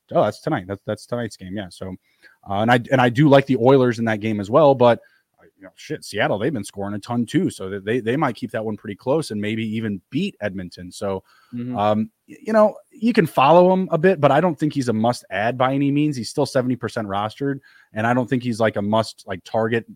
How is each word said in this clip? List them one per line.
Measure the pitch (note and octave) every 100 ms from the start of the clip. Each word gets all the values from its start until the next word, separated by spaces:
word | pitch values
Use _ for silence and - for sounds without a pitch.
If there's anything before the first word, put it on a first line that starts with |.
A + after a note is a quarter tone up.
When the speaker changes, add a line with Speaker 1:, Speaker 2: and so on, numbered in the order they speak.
| -
Speaker 1:
Oh, | D#3+
that's | G#2+ -
tonight. | - G#2+ F2+
That's, | G2+ -
that's | G#2+
tonight's | - A#2+ A2+ -
game. | F#2
Yeah. | G2+ F#2
So, | - F#2+ F#2 _ _ - _ -
uh, | G2
and | A2+
I, | B2 A2+
and | C3
I | B2
do | A2+ D3+
like | C#3
the | C3+ B2+
Oilers | A#2+ C#3 B2+ A2+
in | A2+
that | G#2+
game | A2 G#2+
as | G2+
well, | C#3 D3
but, | B2+ A#2+ A2+ _ _ _ _
uh, | _ _
you |
know, | F#2+
shit, | - - A2+
Seattle, | - G2+ D3 G#2+
they've | B2
been | C3+
scoring | G2 - G2
a | G#2
ton | - A#2+ A2+
too. | D#3 E3
So | - F#2+
they, | G2+
they, | F#2+ B2
they | A2 C3+
might | C#3+
keep | A2 A2
that | A2+
one | A2 G#2+
pretty | A2 G2
close | B2+ D#3 -
and | G#2
maybe | G#2 A2+ A2+ A2
even | A2 G2 _
beat | C#3+ G3 -
Edmonton. | G#2 F#2+ F2+ - F2+
So, | - G2+ F#2+ _ _ _
Speaker 2:
Mm-hmm. | A#2+ B2 B2
Speaker 1:
um, | D3 G#2+ A2 _ -
y-, | -
you | -
know, | A3 G#3+ - _
you | - A3
can | A3+
follow | D#3+ - C3+ E3+ F3+
him | F#3 F#3
a | E3
bit, | F#3 F3
but | C#3+
I | C#3
don't | F3+ D3
think | D3+
he's | C#3+ B2
a |
must | A2 A#2 A#2+ -
add | F#2+ A2+ B2+
by | C3
any | C#3 C#3
means. | C#3+ D3+
He's | C3 G#2+
still | -
seventy | C3+ C3+ B2 B2
percent | A2+ A#2+ G#2
rostered, | G2 G#2+ - C#3 C#3 _ _ _
and | G#2+ A#2
I |
don't | B2 A#2+
think | C3
he's, | B2 G#2+
like, | A2 G#2
a |
must, | G2+ A2 A2 - -
like, | F#2
target | - A2+ A2+ A#2 A2